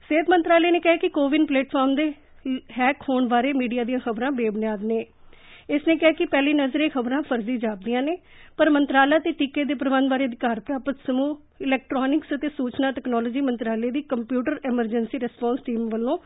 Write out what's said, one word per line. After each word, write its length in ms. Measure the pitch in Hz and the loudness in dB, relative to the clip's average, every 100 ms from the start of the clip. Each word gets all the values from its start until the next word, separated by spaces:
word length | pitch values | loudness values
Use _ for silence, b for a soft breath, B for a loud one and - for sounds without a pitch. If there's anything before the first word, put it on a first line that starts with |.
| - | 0
ਸਿਹਤ 200 | 302 339 | 0 4
ਮੰਤਰਾਲੇ 420 | 359 330 339 339 | 2 6 4 4
ਨੇ 80 | 349 | 2
ਕਿਹਾ 160 | 339 330 | 2 2
ਕਿ 140 | 359 | 0
ਕੋਵਿਨ 360 | 320 277 311 302 | 0 2 2 2
ਪਲੇਟਫਾਰਮ 500 | 269 269 285 269 269 | 2 0 0 2 2
ਦੇ 180 | 311 285 _ - 269 262 - | 0 -4 _ -14 -6 -6 -6
ਹੈਕ 300 | 220 247 285 - | -2 0 0 -2
ਹੋਣ 180 | 254 247 | 0 2
ਬਾਰੇ 240 | 240 262 | 2 2
ਮੀਡੀਆ 300 | 277 247 240 | 0 -2 -2
ਦੀਆਂ 160 | 233 254 | -2 -2
ਖਬਰਾਂ 320 | 240 214 254 | -4 -4 -2
ਬੇਬੁਨਿਆਦ 520 | 269 220 214 220 214 | -2 -2 -2 -4 -4
ਨੇ। 220 | 214 226 220 _ - B B B B | -2 -4 -4 _ -20 B B B B
ਇਸ 120 | 294 311 | -2 2
ਨੇ 80 | 320 | 4
ਕਿਹਾ 160 | 320 | 4
ਕਿ 140 | 320 349 | 2 0
ਪਹਿਲੀ 280 | 285 277 | 2 2
ਨਜ਼ਰੇ 340 | 302 269 285 302 | 2 2 0 0
ਖਬਰਾਂ 320 | 269 233 269 | 0 -2 -2
ਫਰਜ਼ੀ 360 | 302 240 208 254 | -2 -4 -2 -4
ਜਾਪਦੀਆਂ 440 | 220 202 190 247 | -4 -6 -4 -2
ਨੇ, 160 | 277 359 b b b - | -2 -4 b b b 0
ਪਰ 120 | 311 | 4
ਮੰਤਰਾਲਾ 500 | 294 285 269 277 311 | 4 4 4 4 4
ਤੇ 120 | 330 | 0
ਟੀਕੇ 320 | 320 277 294 | -2 -2 -2
ਦੇ 100 | 277 | -2
ਪ੍ਰਬੰਧ 360 | 277 277 269 269 | -2 0 2 2
ਬਾਰੇ 160 | 254 269 | 0 -2
ਅਧਿਕਾਰ 340 | 233 247 220 | -2 -2 -4
ਪ੍ਰਾਪਤ 380 | 214 277 - - - | -4 -6 -6 -6 -2
ਸਮੂਹ, 300 | 254 277 302 - _ | -2 -2 -4 -12 _
ਇਲੈਕਟ੍ਰੋਨਿਕਸ 720 | 269 262 - 269 262 302 - 285 | -2 -2 -2 -2 0 0 -2 -6
ਅਤੇ 140 | 302 | -6
ਸੂਚਨਾ 420 | 294 247 240 269 | -4 -6 -2 -2
ਤਕਨਾਲੋਜੀ 500 | 269 254 233 233 240 | -2 -2 -2 -2 -2
ਮੰਤਰਾਲੇ 500 | 277 233 226 226 240 | -2 -2 -4 -2 -2
ਦੀ 100 | 254 | -4
ਕੰਪਿਊਟਰ 580 | 294 240 226 254 254 294 269 | -4 -6 -2 -2 -2 -4 -2
ਐਮਰਜੈਂਸੀ 540 | 247 226 233 226 269 | -2 0 -2 -2 -4
ਰਿਸਪਾਂਸ 400 | 240 - 240 254 262 | -6 -4 -4 -4 -4
ਟੀਮ 220 | 233 233 | -4 -4
ਵੱਲੋਂ 280 | 220 233 349 | -2 -2 -4